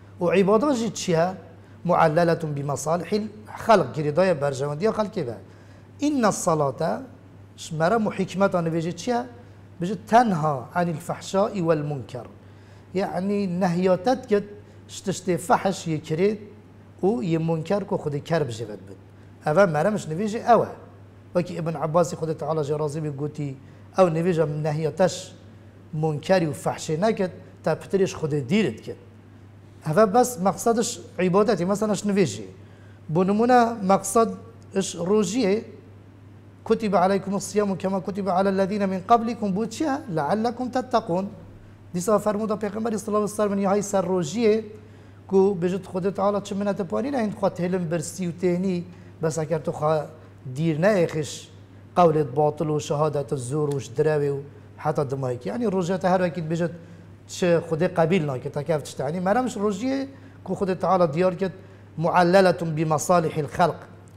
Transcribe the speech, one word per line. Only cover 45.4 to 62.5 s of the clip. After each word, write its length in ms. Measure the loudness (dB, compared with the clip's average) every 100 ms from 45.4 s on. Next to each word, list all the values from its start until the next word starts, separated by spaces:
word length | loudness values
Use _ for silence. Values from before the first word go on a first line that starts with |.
| 4
بجد 300 | 2 -2 -2
خود 260 | -6 -4 -4
تعالی 300 | 0 0 0
چه 140 | -2
منت 280 | -4 -2 -2
پانی 280 | -4 -4 -2
نه 80 | -2
این 120 | -2
خواهد 300 | 0 -2 0
هلم 280 | -2 -2 -2
برسی 380 | -4 -4 -6 -6
و 60 |
تهنی 520 | -2 0 0 0 -2 -6 -14 -20 -4
بس 160 | -4 -2
اگر 200 | -2 -2
تو 140 | -4
خواه 320 | -2 0 0 -2 -12 -20 -18 -12
دیر 240 | -2 0 2
نه 100 | 4
ایخش 600 | 4 2 0 -6 -10 -16 -20 -20 -20 -4 4
قولت 300 | 6 6 2
باطل 440 | 2 2 2 -2
و 80 | -2
شهادت 560 | 0 0 2 0 -2
زور 400 | -4 -4 -2 0
وش 120 | -2 -4
دروی 420 | 0 2 2 0
و 80 | -2 -8 -18 -20 -8
حتی 280 | -4 -2
دمایی 340 | -2 -2 -4 -4
که 120 | -6
یعنی 160 | -4 -2
روژه 320 | 0 -2 0
تا 100 | 2
هر 140 | 2
وقت 180 | 2 -2
بجد 300 | -4 -2 -2 -6 -16 -20 -20 -20 -14
چه 340 | -2 2 2
خود 220 | 2 0
قبیل 480 | 0 2 2 2 0
نه 80 | -4
که 120 | -6
تکف 320 | -6 -2 -2
چشت 180 | -4 -6
یعنی 200 | -6 -2
مرمش 360 | 0 0 0 -2
روژیه 520 | -2 -2 -2 -4 -6 -12 -20 -14
کو 100 | -8
خود 200 | -4 -2
تعالی 320 | -2 2 4 4
دیار 280 | 2 0
کد 180 | 0 -4 -6 -18 -20 -14 -4
معللة 540 | 2 4 6 8 6